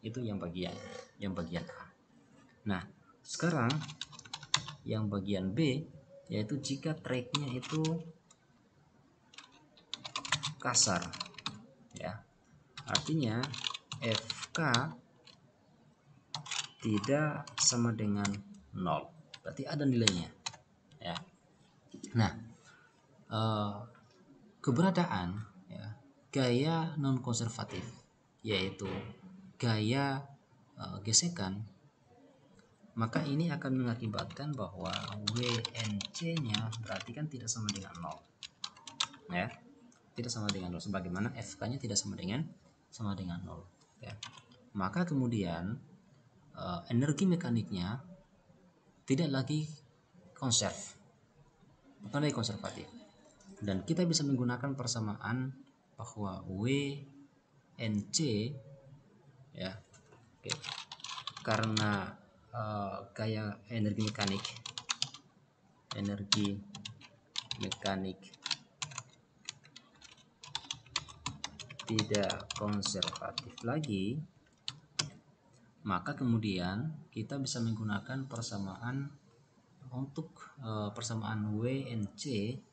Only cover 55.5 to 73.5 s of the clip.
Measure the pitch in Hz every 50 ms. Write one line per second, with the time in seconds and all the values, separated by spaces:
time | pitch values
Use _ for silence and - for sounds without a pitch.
55.5 | 131 - - - _ _ _ _ _ - 110 - - 107 104 98 92 92 90 87
56.5 | 92 95 104 123 139 143 143 139 139 143 - - - - - - _ _ _ _
57.5 | _ - _ _ - - 120 110 107 101 95 - - - 160 139 110 101 110 131
58.5 | - - - - - - - - - - - - - - - - - - - -
59.5 | - - - 92 95 104 - - - - - - - - - - - _ - -
60.5 | - - - - - - - - - - - - - - - - - - - -
61.5 | 110 107 110 110 110 107 107 104 104 98 95 92 - - - - _ - - -
62.5 | - 117 110 107 107 104 101 98 98 98 101 - - - 110 110 110 110 107 104
63.5 | 101 - - - 120 113 104 104 101 104 107 107 104 - 101 98 95 101 - -
64.5 | - - - - - - - - - - - - - - - - _ - _ _
65.5 | _ _ _ _ _ _ _ _ - 104 101 101 101 101 101 98 - 107 104 101
66.5 | 98 101 - - - - - - - - - - - - _ _ _ - - -
67.5 | - - 107 95 - - - 101 98 95 95 95 92 - - - - - - -
68.5 | - - - - _ _ - - 139 - - - - _ _ _ _ _ - -
69.5 | - - - - _ - - - - - - - - - - _ _ _ - -
70.5 | - - - - - - - - - - - - - - - - - - - -
71.5 | - - - - - - - - 113 110 107 104 104 101 98 92 - - - -
72.5 | - - 107 104 104 101 95 - 101 95 90 - - - - 90 - - - -